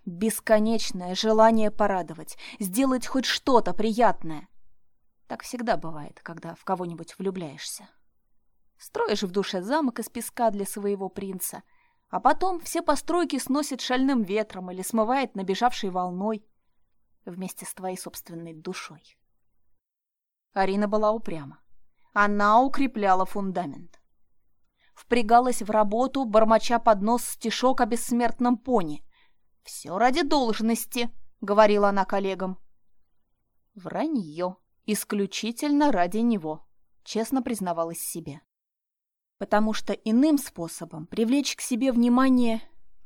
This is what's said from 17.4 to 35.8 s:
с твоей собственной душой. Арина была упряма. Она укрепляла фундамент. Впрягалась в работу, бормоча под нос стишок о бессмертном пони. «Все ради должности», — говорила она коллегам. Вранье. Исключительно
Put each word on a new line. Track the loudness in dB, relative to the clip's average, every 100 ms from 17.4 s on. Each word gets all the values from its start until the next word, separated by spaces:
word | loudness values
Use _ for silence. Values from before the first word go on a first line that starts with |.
| -12 -12 -16
с |
твоей | -10 -10 -8
собственной | -12 -16 -16 -14 -14
душой. | -12 -10 -10 -12 -18 _ _ _ _ _ _ _ _ _ _ _ _ _ _ _
Арина | -2 0 2 0
была | 2 2
упряма. | 0 -4 -8 -10 -18 _ -20 -20 _ _
Она | 2 2 4 4 6
укрепляла | 4 2 0 0 2 2 2
фундамент. | -2 -4 -4 -6 -10 -16 -20 _ _ _ _ _ _ _ _ _ -20
Впрягалась | -2 0 6 6 6 0
в | 0
работу, | 2 2 2 0 -2 2
бормоча | 6 6 6 4 4
под | 4 4
нос | 4 0
стишок | -2 -6 -4 0 2 2
о | 2
бессмертном | 0 0 0 2 2 0 0
пони. | 0 0 0 -6 -12 _ _ _ _ _
«Все | -20 -16 -8 2
ради | 2 2
должности», — | 2 2 2 0 0 -2 -2 -4 -4 -4 -14 -12
говорила | 2 6 8 6 4
она | 2 0
коллегам. | -2 -2 -4 -6 -8 -14 -20 _ -20 _ _ _ _ _ _ _ -16
Вранье. | -10 -6 -2 -4 -4 -6 -6 -6 _ _ -4
Исключительно | -4 -2 -2 -2 -4 -6 -4 0 2